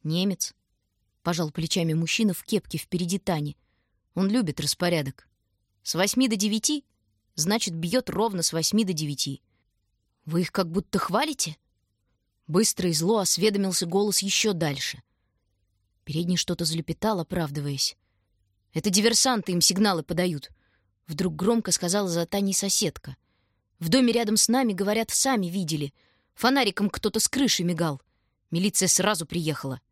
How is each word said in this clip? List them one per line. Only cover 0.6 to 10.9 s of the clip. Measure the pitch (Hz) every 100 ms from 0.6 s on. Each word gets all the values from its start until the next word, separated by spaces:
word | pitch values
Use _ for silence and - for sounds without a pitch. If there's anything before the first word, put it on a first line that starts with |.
| _ _ _ _ _ _
пожал | - 170 156
плечами | 160 160 - 165
мужчина | 160 165 - 220
в | 175
кепке | - 208 - 165
впереди | - 180 170 190
Тани. | - 165 147 - _ _ _ _ _ -
"Он | 196
любит | 240 185 139
распорядок. | 147 - 175 165 139 - _ _ _ _ _ _
С | - 160
восьми | 202 - 262
до | 214
девяти, | 208 214 - 294 _ _ _ _ _ -
значит, | 156 220 208
бьет | 165 170 185 -
ровно | 180 220 190
с | 160
восьми | 160 160 208
до | 202
девяти". | 160 151 143 - 139 _ _ _ _ _ _ _ _ -
"Вы | 165
их | 175
как | - 175
будто | 170 -